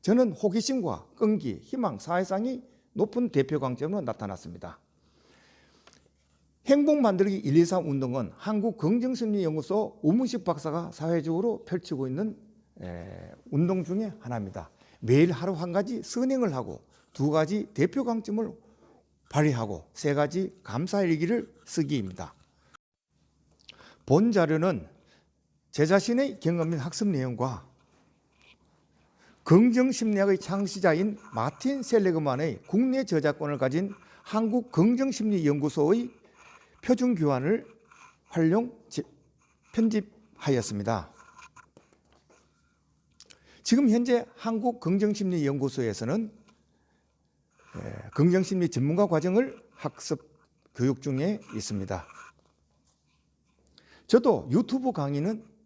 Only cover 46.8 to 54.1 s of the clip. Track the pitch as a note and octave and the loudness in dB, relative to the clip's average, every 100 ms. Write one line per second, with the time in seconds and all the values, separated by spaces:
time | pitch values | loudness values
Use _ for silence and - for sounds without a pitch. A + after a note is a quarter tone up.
46.8 | _ _ _ _ _ _ _ _ _ - | _ _ _ _ _ _ _ _ _ -14
47.8 | - - - - E3 F#3 F#3 F#3+ E3+ C#3+ | -12 -12 -10 2 4 4 2 0 0 0
48.8 | C#3 E3+ G3+ E3 E3+ G3 C4+ - - _ | 0 2 2 2 2 0 0 -6 -20 _
49.8 | D3+ - - D3+ - _ _ _ _ - | -10 -10 -6 -6 -8 _ _ _ _ -2
50.8 | B2+ C3 C#3+ C3 E3+ G#3 - A2 - G#2 | 0 0 -4 -2 -2 -4 -8 -10 -6 -6
51.8 | F#2+ F#2 - - - _ _ _ _ _ | -4 -8 -8 -20 -20 _ _ _ _ _
52.8 | _ _ _ _ _ _ _ _ _ _ | _ _ _ _ _ _ _ _ _ _
53.8 | _ - _ | _ -20 _